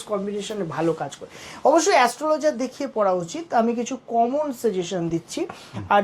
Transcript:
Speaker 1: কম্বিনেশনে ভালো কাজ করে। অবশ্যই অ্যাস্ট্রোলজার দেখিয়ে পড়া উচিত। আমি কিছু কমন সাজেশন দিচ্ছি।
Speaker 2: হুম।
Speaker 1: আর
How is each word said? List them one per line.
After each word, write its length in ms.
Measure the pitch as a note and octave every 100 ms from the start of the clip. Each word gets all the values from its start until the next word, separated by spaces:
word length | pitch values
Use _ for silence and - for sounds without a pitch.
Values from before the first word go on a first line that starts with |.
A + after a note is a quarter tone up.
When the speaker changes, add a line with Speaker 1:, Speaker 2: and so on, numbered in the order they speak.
| -
Speaker 1:
কম্বিনেশনে 540 | G3+ G3+ G#3 G3 G#3+ E3+ C#3
ভালো 160 | E3 D#3+
কাজ 100 | C#3 -
করে। 100 | - - - - B3+
অবশ্যই 280 | D#4+ E4 E4
অ্যাস্ট্রোলজার 560 | A#3+ - D#4 D4+ D4+ A#3+
দেখিয়ে 240 | B3 - C#4 A3
পড়া 160 | G3+ F#3
উচিত। 220 | E3+ D#4 E4+ A#3+
আমি 100 | A3+ A#3
কিছু 160 | A#3 - -
কমন 360 | A#3 A#3 C#4 D4+ A#3
সাজেশন 420 | A3+ F#3 E3+ F#3+ E3+
দিচ্ছি। 280 | E3 - -
Speaker 2:
হুম। 420 | F4+ - - - -
Speaker 1:
আর 60 | G3+